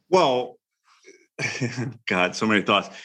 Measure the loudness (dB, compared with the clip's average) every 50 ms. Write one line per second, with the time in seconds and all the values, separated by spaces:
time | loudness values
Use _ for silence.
0 | _ _ 4 4 4 4 2 0 -2 -4 -10 _ _ _ _ _ _ _ _ _
1 | _ -20 -20 _ _ _ _ -8 -8 -8 -6 -4 -6 -4 -4 -6 -8 -8 -10 -10
2 | _ -4 0 0 0 0 0 -2 0 0 0 0 2 2 0 0 0 -4 -12 -18
3 | -18